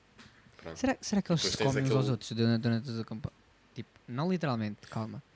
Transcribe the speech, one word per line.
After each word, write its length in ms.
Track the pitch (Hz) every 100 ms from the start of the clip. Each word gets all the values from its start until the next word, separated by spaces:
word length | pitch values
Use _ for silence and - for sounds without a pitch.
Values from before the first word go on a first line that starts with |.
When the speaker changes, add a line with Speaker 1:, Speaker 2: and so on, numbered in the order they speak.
| _ - - - - -
Speaker 1:
Pronto. 200 | - 165
Speaker 2:
Será, 180 | 262 262
será 200 | - 202
que 80 | -
eles 100 | 165
Speaker 1:
Depois 100 | 98
Speaker 2:
se 40 | -
Speaker 1:
tens 100 | 110
Speaker 2:
comem 160 | 135
uns 60 | 135
aos 60 | 131
Speaker 1:
aquele 100 | 131
Speaker 2:
outros 200 | 117 -
durante, 280 | 113 117 117
durante 300 | 117 113 127
o 100 | 113
acampa-, 300 | 110 110 - - _ _ _
tipo, 160 | - - - -
não 240 | 123 170
literalmente, 460 | 180 151 117 107 101 -
calma. 340 | 113 110 104 -